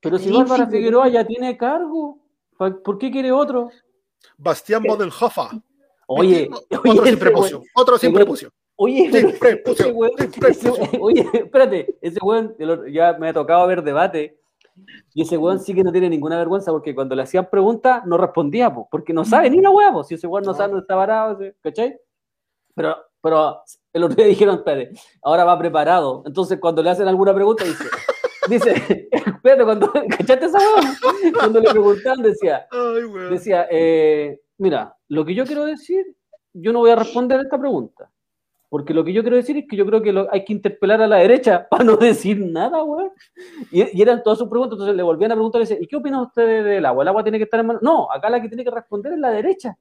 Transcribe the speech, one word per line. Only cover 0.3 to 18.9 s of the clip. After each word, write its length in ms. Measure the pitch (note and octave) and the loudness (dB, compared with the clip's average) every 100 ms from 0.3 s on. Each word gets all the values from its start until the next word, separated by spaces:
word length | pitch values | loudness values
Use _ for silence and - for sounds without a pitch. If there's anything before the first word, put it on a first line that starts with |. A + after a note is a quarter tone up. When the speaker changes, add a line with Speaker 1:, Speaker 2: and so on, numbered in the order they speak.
| A#3 C4 | 2 2
Speaker 1:
Bárbara 180 | B3+ A#3 | 2 0
Speaker 2:
Figueroa. 380 | G#3+ A3+ A#3+ C4 | 0 0 2 2
Speaker 1:
Figueroa 20 | |
ya 180 | A#3+ A3 | 2 -2
tiene 300 | A#3+ B3+ B3 | -6 -8 -6
cargo, 640 | A#3+ D#4 E4+ D#4+ D4 C#4+ _ _ _ _ | -4 -4 -6 -8 -10 -12 _ _ _ _
¿pa-, 180 | F#3+ F#3+ | -6 -6
¿por 140 | - G3 | -8 -6
qué 140 | C4 | -6
quiere 200 | B3+ C4 | -6 -2
otro? 380 | C4 D4 B3 A#3+ _ _ _ _ _ _ _ | 0 0 -4 -8 _ _ _ _ _ _ _
Speaker 3:
Bastián 440 | D3 D3+ - G#3+ | -4 -4 -2 -2
Speaker 2:
Sí. 60 | A3 | 0
Speaker 3:
Bodenhofer. 720 | G#3 F#3+ - A#3 - - A3+ _ _ _ _ _ | -2 -4 -2 -4 -2 -8 -10 _ _ _ _ _
Speaker 1:
Oye, 420 | C3+ F#3 E3+ C#3+ | 0 4 4 0
Speaker 3:
Otro 300 | - - - B3 | -8 -10 -2 4
Speaker 1:
oye, 0 | A3 | 4
Speaker 3:
sin 80 | A3+ | 4
Speaker 1:
ese 100 | A3 | 4
Speaker 3:
prepucio, 400 | - - F#3+ C#3+ | 2 2 2 -4
Speaker 1:
weón, 100 | - - | -6 0
Speaker 3:
otro 220 | B3+ B3 | 4 4
sin 120 | E3+ | 4
Speaker 1:
ese 60 | F3 | 4
weón, 100 | G3+ | 4
Speaker 3:
prepucio. 260 | D#3 - _ _ _ | 2 -10 _ _ _
Speaker 1:
oye, 260 | - C4+ F4 | -2 2 4
Speaker 3:
Sin 0 | |
Speaker 1:
pero 280 | - G#3 - | 4 2 2
Speaker 3:
prepucio, 460 | B3 G#3+ - - C4 | 2 2 -4 -2 0
Speaker 1:
ese 80 | |
weón, 180 | A#3 A3+ B3 | 0 -2 -2
Speaker 3:
sin 120 | C#4 | -6
prepucio. 400 | - - - A#3+ | 0 2 2 0
Speaker 1:
ese 80 | B3 | -2
weón, 200 | G#3 - | -4 -2
oye, 280 | G3 B3+ - | 2 2 2
espérate, 640 | A#3 - - B3+ G3 C#3+ - | -2 0 2 4 2 -6 -8
ese 180 | E3 E3+ | -8 -6
weón, 340 | F#3+ A3+ A3 A3+ | -2 -2 -4 -8
el 100 | D#3 | -6
otro, 180 | E3 C3 | -6 -4
ya 260 | D3 E3+ | 0 2
me 160 | E3+ D#3+ | 2 -4
ha 40 | |
tocado 320 | D#3+ D3 E3+ F3+ | -4 0 2 2
ver 140 | F3+ | 0
debate, 540 | D3+ C#3+ F#3 E3 D3+ _ _ _ _ _ F#3+ - _ | -2 -2 -2 -2 -8 _ _ _ _ _ _ -20 _
y 80 | C#3+ | -8
ese 160 | D#3+ E3+ | -4 -2
weón 220 | E3 F#3+ | -2 -2
sí 120 | F#3+ | -4
que 80 | F#3+ | -2
no 80 | F#3 | 0
tiene 160 | F3 F3+ | 0 0
ninguna 280 | D#3+ D3 E3 | -2 -4 -4
vergüenza, 340 | E3+ G3 G3 | -2 -4 -2
porque 220 | D#3 D3 | -4 -4
cuando 220 | C3 C3+ C3 | -8 -6 -4
le 60 | |
hacían 240 | C3 F#3 F3+ | -4 -4 -2
preguntas 540 | G3+ G3 A3+ B3+ B3 F#3 | 0 0 2 0 0 0
no 120 | E3+ | 0
respondía, 560 | F3 E3+ D3 F#3 A#3+ | 0 0 -2 0 0
po, 140 | B2+ A2 | -2 -8